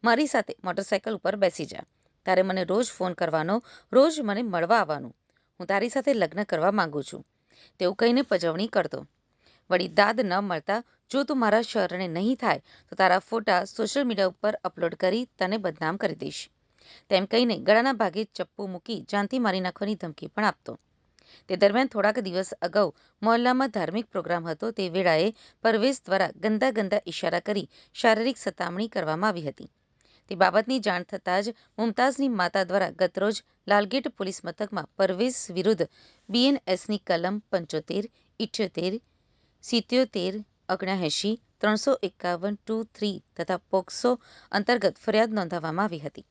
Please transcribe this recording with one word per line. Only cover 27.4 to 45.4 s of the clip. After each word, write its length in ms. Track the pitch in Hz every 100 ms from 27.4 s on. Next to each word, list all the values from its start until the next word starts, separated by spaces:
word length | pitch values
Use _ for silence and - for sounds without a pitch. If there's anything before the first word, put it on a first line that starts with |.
કરી 300 | - 208 156 _ _
શારીરિક 440 | - 233 220 233 254
સતામણી 500 | - - 175 175 220
કરવામાં 420 | 214 160 160 208
આવી 120 | 180
હતી. 280 | 147 - - _ _ _ _ _ _
તે 80 | 190
બાબતની 440 | 185 185 220 262
જાણ 240 | 214 180
થતાં 400 | 180 196 - 180
જ 120 | 208 220 _ -
મુમતાઝની 520 | 226 208 254 269 269
માતા 340 | 220 180 196
દ્વારા 260 | 180 190 180
ગતરોજ 540 | - 180 - 202 208 _ _ -
લાલગેટ 400 | 202 208 254 269
પોલીસ 340 | - 190 190 175
મથકમાં 440 | 160 208 196 151 _
પરવેઝ 380 | 190 185 240 254 -
વિરુદ્ધ 380 | 180 190 208 170 _ - _ _
બી 160 | 214 254
એન 140 | 285 -
એસની 300 | 180 - 208
કલમ 420 | - 170 175 208
પંચોતેર, 720 | - 190 165 160 - 196 208 _ _ _
ઇઠ્યોતેર, 640 | 226 - 202 - 175 214 _ _ _ _ _ _
સિત્યોતેર, 840 | - 240 - 247 262 208 180 202 208 _ _
ઓગણએંસી, 720 | 185 185 190 170 - 202 220 _ _
ત્રણસો 380 | 208 214 - 269
એકાવન 520 | 190 _ 180 175 190 208
ટુ 280 | - 220
થ્રી 400 | 226 - 208 190 _ -
તથા 200 | 170 185
પોક્સો 640 | _ 190 185 - 247 247 _ - _
અંતર્ગત 460 | 196 202 240 196 -
ફરિયાદ 360 | - 214 226
નોંધાવવામાં 520 | 214